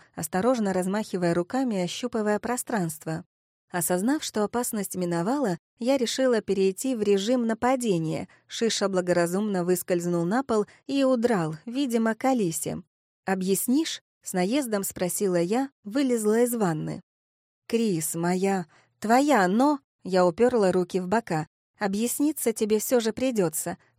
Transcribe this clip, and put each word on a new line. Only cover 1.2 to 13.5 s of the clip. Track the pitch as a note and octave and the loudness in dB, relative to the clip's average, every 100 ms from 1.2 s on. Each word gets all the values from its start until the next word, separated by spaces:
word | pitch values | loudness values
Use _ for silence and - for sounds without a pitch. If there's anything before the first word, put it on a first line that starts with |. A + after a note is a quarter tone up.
| F3 | 0
руками | E3+ F3 B3+ B3+ G3 | 0 -2 -2 -2 -2
и | F3 | -4
ощупывая | - B3 A3+ G#3 G#3 | -4 -6 -4 -2 -2
пространство. | - B3 - A#3 E3 - D#3+ D#3+ - _ _ _ _ | -2 -6 -4 -2 -4 -6 -8 -8 -10 _ _ _ _
Осознав, | F3+ E3+ F3+ A3 D4+ | -4 0 0 0 0
что | - G#3+ | -2 -2
опасность | G#3 A#3+ B3 G#3+ F#3+ F3+ | -2 -2 -4 -4 -6 -4
миновала, | F3 E3+ F3+ C#4+ A#3 E3+ _ _ | -2 0 0 0 0 -2 _ _
я | A#3+ C#4 | 0 2
решила | A3+ - C4 A3 | 0 0 2 2
перейти | - G3 F#3+ F#3+ C4 A#3+ | 0 2 2 0 -2 0
в | |
режим | G#3 G3 G#3 B3+ A3+ | 2 2 2 2 0
нападения. | A3+ B3 C4 A#3+ E3+ D#3+ D#3+ F#3 _ _ | 0 2 2 2 0 0 -4 -8 _ _
Шиша | - A3+ - G3+ | -4 -2 0 0
благоразумно | F#3 F3+ F3 E3+ F#3+ G#3+ F#3+ F3 | 0 2 2 2 0 -2 -2 0
выскользнул | F3+ - F3+ F3 F3 | 0 0 -2 0 0
на | E3+ A#3+ | 2 0
пол | C4+ G#3+ G3+ - - | 0 -2 -2 -8 -4
и | C#4 | 0
удрал, | C4 B3+ A#3+ G#3 D#3 D#3+ - | 2 2 2 2 0 -4 -8
видимо, | B3 C#4 A#3 A3+ A3 | -4 -2 0 0 0
к | C4 | 0
Алисе. | B3+ F3 D#3+ D#3 D#3+ - _ _ _ - | 2 0 -2 -6 -8 -12 _ _ _ -4
«Объяснишь?» — | F#3+ F#3 | -2 0